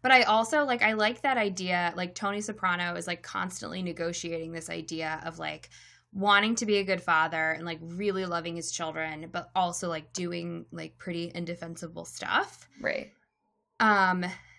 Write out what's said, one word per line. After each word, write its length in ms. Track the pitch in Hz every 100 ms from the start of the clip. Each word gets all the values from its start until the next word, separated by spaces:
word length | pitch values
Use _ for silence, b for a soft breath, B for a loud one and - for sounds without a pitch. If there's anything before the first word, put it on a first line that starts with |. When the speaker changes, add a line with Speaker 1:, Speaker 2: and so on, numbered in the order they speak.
Speaker 1:
But 80 | 254
I 100 | 254
also, 420 | 220 214 226 302 285
like, 180 | 240
I 100 | 214
like 280 | 220 214 -
that 140 | 277 254
idea. 560 | 208 180 185 180 175 170
Like, 180 | 180
Tony 280 | - 202 202
Soprano 520 | 208 214 185 175 180 175
is, 120 | 170
like, 160 | 175
constantly 580 | - 196 185 - - 202
negotiating 680 | 185 175 170 170 170 165 165
this 180 | 165 160
idea 500 | 170 160 160 156 156 165
of, 140 | 165
like, 300 | 156 156 - b b b b
wanting 400 | 196 196 202 214 226
to 120 | 214
be 100 | 202
a 60 |
good 180 | 190 180
father 500 | 180 160 160 160 160
and, 140 | 160 170
like, 140 | 165
really 460 | 165 170 208 190 185
loving 280 | 170 170 170
his 160 | 165
children, 580 | - 160 156 160 156 165
but 180 | - - 190
also, 340 | 180 170 180
like, 240 | 160 156
doing, 540 | - 175 175 170 170 170
like, 280 | 170 160 -
pretty 320 | - 170 170
indefensible 720 | 175 175 175 170 165 165 165 170
stuff. 640 | - - 277 392 - - -
Speaker 2:
Right. 340 | - - - _ _ _ _ _ _ -
Speaker 1:
Um, 460 | 220 202 185 185 180 B B